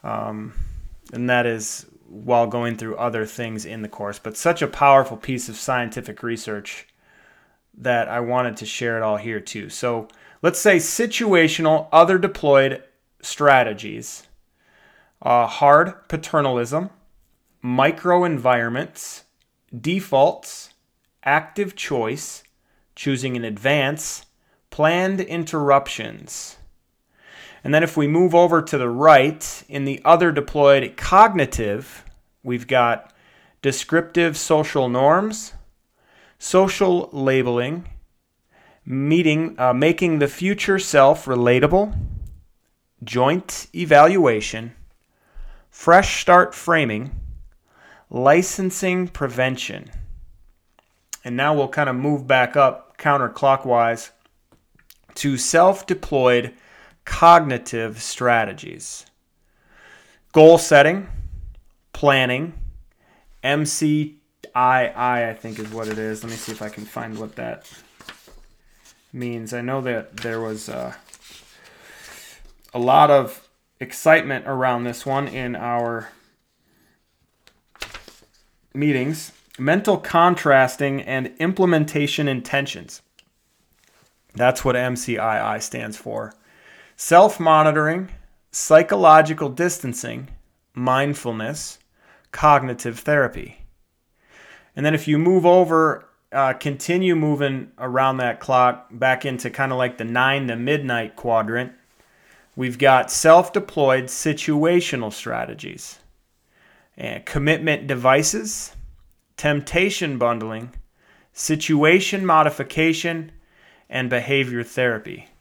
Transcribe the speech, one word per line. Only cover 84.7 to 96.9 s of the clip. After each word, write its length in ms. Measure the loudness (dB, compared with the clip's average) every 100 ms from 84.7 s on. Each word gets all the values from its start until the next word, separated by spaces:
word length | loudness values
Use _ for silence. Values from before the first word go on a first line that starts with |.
| -2
M 200 | -4 -6
C 220 | -6 -4
I 380 | -2 -2 -4 -6
I 20 |
stands 380 | -10 -12 -12 -12
for. 360 | -12 -12 -12 _ _ _ _ -20 _ _
Self-monitoring, 1120 | 4 6 6 4 2 4 4 2 -2 -4 -8 -16 -20 _ _
psychological 960 | -10 4 4 6 4 8 8 6 -2 -6
distancing, 800 | -2 -4 -4 -8 -8 -10 -12 -14 -20 _ _ _
mindfulness, 1040 | -6 0 0 0 -4 -8 -8 -8 -10 -14 -18 _ _ _ _ _
cognitive 720 | 0 4 4 2 -8 -10 -8
therapy. 580 | -2 0 0 -4 -18 -20 -20 _ _ _ _ _ _ _ -20 -20 _
And 120 | -4 -2
then 80 |
if 120 | -2 0
you 120 | 0
move 260 | 2 4
over, 640 | 6 6 4 2 2 -2 _ _ _
uh, 220 | -2 -2
continue 600 | -2 -6 -6 -4